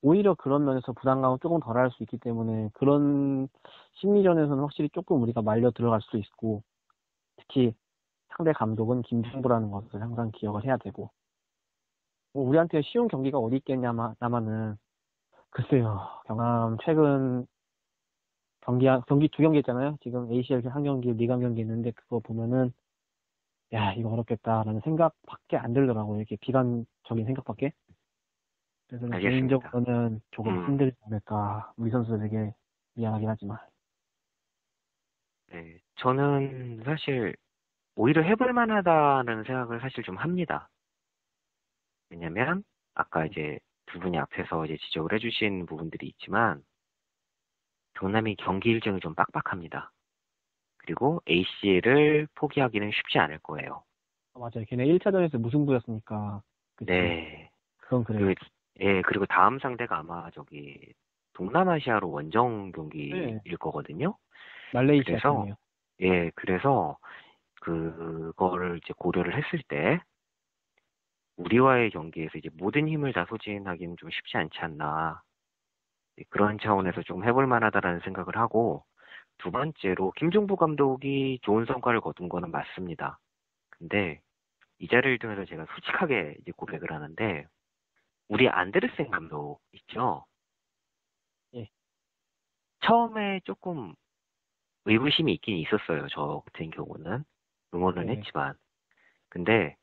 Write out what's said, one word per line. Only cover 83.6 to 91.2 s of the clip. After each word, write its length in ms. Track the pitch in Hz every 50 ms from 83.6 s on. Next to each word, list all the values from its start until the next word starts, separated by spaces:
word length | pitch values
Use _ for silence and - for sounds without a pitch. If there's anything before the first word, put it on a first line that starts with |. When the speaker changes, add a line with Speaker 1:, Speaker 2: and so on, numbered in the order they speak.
| _ _
Speaker 2:
근데 520 | - _ 82 - - 104 98 85 76 - _ _ _ _ _ _ _ _ _ _ _ _
이 80 | - 85
자리를 320 | - 123 127 135 127 117
통해서 260 | - 113 104 98 95
제가 200 | - - 160 160 - -
솔직하게 640 | - - - - - 190 156 135 107 85 73 73 -
이제 100 | - 175 170
고백을 380 | - - - 185 165 - - -
하는데, 540 | 151 151 143 - - 117 107 90 76 73 _ _ _ _ _ _ _ _ _ _ _ _ _ _ _ _ _
우리 220 | - - 131 -
안데르센 640 | - - 90 92 101 180 214 247 - - 156 -
감독 500 | - 165 160 160 156 147 147 147 147 _ _ _
있죠? 540 | _ - _ _ - 110 120 123 87 69 - _ _ _ _ _ _ _ _ _ _ _ _ _ _ _ _ _ _ _